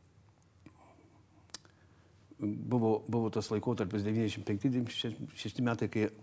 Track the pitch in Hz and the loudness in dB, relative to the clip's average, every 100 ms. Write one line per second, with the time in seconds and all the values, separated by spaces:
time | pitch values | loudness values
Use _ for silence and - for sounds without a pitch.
0 | - - - - - _ - - - - | -20 -20 -20 -20 -20 _ -20 -20 -20 -20
1 | - - - - - - - - - - | -20 -20 -20 -20 -20 -20 -20 -20 -20 -20
2 | - - - - 104 113 113 123 113 107 | -20 -20 -20 -6 -4 -2 0 4 4 4
3 | - 117 110 110 - 107 123 117 95 104 | 2 0 0 0 0 0 0 0 0 0
4 | 104 110 110 101 98 101 135 123 120 - | 2 2 2 -2 -2 0 2 2 -2 -4
5 | 117 104 120 - 113 - 120 113 107 110 | -6 -6 -10 -8 -8 0 0 2 0 2
6 | - - | 0 -2